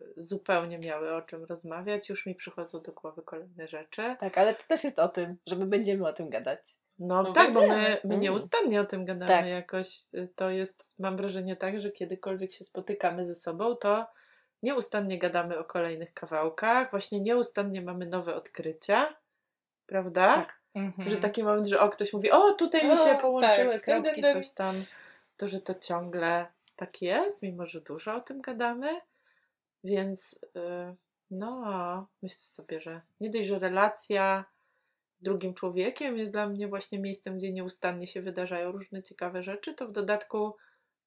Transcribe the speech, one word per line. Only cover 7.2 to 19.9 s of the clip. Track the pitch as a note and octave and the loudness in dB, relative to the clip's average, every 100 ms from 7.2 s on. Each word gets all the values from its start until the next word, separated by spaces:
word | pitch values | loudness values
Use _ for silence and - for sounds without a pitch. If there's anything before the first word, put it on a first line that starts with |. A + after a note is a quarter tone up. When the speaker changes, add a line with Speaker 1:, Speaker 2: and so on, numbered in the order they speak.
Speaker 3:
No | F#3+ | 4
Speaker 1:
tak, | A#3 F4 | 8 8
bo | A3+ | 8
my, | G#3 | 6
Speaker 3:
będziemy. | G#3+ G#3+ G3+ | 6 2 2
Speaker 1:
my | G3 | 0
Speaker 2:
Mm. | G#3 | 0
Speaker 1:
nieustannie | G3 G3+ F3+ A#4 F#4 G#3 | 2 0 0 2 2 2
o | |
tym | G3+ F#3+ | 0 -4
gadamy | F#3 F3+ F3+ | -6 -4 4
Speaker 2:
Tak. | F3+ F3+ | 6 6
Speaker 1:
jakoś. | F3+ F3+ F#3 F#3 - - F3+ F3+ - | -4 -4 -6 -4 -8 -8 -8 -8 -4
To | F#3+ | -2
jest, | F#3+ F#3+ - - - | -2 -4 -8 -20 -6
mam | F#3+ F#3+ | -6 -2
wrażenie, | G3 F#3+ F#3 F#3 | -4 -4 -6 -4
tak, | F#3+ G#3 | -4 -4
że | G3+ | -6
kiedykolwiek | G3+ E3+ F#3 G3 F#3+ F#3+ | -6 -8 -6 -6 -6 -6
się | - | -10
spotykamy | F#3 - F#3+ G3+ F3+ F3 F3 | -14 -12 -6 0 0 0 -6
ze | |
sobą, | E3+ - E3 A3+ A#3+ | -6 -8 -2 -2 0
to | G#3 G#3 A3+ _ _ _ _ _ | 2 0 0 _ _ _ _ _
nieustannie | A3+ C#4 G#3 G#3 G3 F3+ | -2 -2 -2 -2 -2 -2
gadamy | F3 F3 E3+ E3+ | 0 0 -2 -4
o | |
kolejnych | E3 F#3 E3+ D#3+ E3 | -4 -2 -2 -4 -10
kawałkach. | - E3 D#3 D#3+ D#3+ G#3+ B3 B3+ | -12 -6 -2 -2 0 2 2 2
Właśnie | G3 - G3+ | -2 -2 -2
nieustannie | G3+ A#3+ A#3+ - G3+ F#3+ | 2 2 2 0 -2 -4
mamy | F3+ F3+ F3 | -6 -8 -4
nowe | F3+ E3+ | -4 -4
odkrycia, | E3 - - D#3+ D#3+ - G#3+ D4+ D4+ _ _ _ _ _ _ | -6 -8 -8 -8 -6 2 4 4 -2 _ _ _ _ _ _
prawda? | - | -6